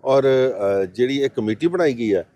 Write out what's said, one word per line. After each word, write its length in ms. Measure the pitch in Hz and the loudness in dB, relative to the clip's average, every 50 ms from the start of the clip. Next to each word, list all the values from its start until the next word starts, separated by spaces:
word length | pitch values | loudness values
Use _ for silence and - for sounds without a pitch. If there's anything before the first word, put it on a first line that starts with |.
| - | 0
ਔਰ, 200 | 139 135 139 131 | 2 2 2 4
ਅ, 600 | 135 131 131 131 131 120 110 101 98 98 98 95 | 4 2 2 2 0 -2 -2 -2 -2 0 -2 -2
ਜਿਹੜੀ 360 | 92 90 110 123 127 139 139 | -4 -2 -2 -2 0 0 -2
ਇਹ 100 | 139 123 | -2 -2
ਕਮੇਟੀ 360 | - - 110 107 110 107 156 | -2 -4 -4 -4 -4 -2 -2
ਬਣਾਈ 260 | 175 175 180 170 151 | -2 0 0 0 0
ਗਈ 220 | 127 117 117 107 98 | 0 -2 0 0 0
ਹੈ 120 | 90 85 _ _ | 0 -2 _ _